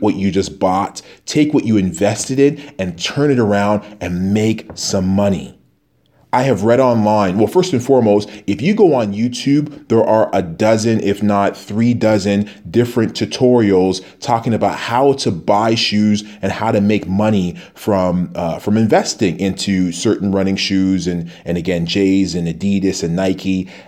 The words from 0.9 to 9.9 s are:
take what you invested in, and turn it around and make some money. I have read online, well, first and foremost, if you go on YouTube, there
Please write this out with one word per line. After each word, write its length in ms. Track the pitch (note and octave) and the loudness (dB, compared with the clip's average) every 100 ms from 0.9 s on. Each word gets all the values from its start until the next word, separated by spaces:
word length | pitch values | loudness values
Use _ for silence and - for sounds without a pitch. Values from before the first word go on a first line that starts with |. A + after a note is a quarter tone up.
| - - - - | -8 -20 -18 -4
take 260 | D#3 D3+ | 0 2
what 120 | C#3 A2 | 2 2
you 120 | G#2+ | 2
invested 640 | F#2 E2 G2+ A2 - C3 | 0 0 -2 -2 -2 2
in, 200 | C#3 D3+ - - | 2 2 -8 -8
and 180 | F#2 E2+ | -8 -6
turn 320 | - - D3 | -6 -2 2
it 80 | B2+ | 2
around 460 | A2 G2+ G2+ G#2 - - | 2 2 2 -2 -4 -10
and 320 | F#2 F2 F#2+ | -6 -4 0
make 380 | G#2 G#2+ A2 - | 0 0 -2 -6
some 340 | - - G2 F#2 | -10 -6 -2 0
money. 520 | G2 G2+ F2+ - - _ _ _ _ _ _ _ B2 | 0 0 -2 -6 -18 _ _ _ _ _ _ _ 0
I 60 | |
have 220 | C3+ G#2+ | 2 2
read 160 | G#2+ A#2+ | 2 4
online, 580 | C3 A#2 G#2+ G#2+ G2 F#2 | 4 2 2 2 2 2
well, 80 | G#2+ | 2
first 280 | F#3 F3+ | 2 2
and 100 | B2+ | 0
foremost, 440 | A#2+ C3+ A2 G#2 G#2 - - | 2 4 4 2 0 -6 -6
if 120 | G2+ | -2
you 140 | D#3 | 0
go 220 | G#3+ F#3+ C3+ | 4 4 4
on 180 | G#2+ | 0
YouTube, 760 | G2+ A#2+ B2 C#3 C#3+ D3 - | -2 -4 -2 0 0 0 -6
there 160 | - | 0